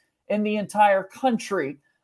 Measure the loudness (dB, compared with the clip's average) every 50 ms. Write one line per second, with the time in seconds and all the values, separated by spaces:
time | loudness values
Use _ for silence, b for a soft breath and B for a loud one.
0 | _ _ _ _ _ -4 -4 -2 -2 -2 -2 -4 -4 -4 0 4 4 4 4 2
1 | 0 -4 -8 -2 0 0 0 0 -4 -4 -4 -4 -4 -4 -6 -12 _ _ _ _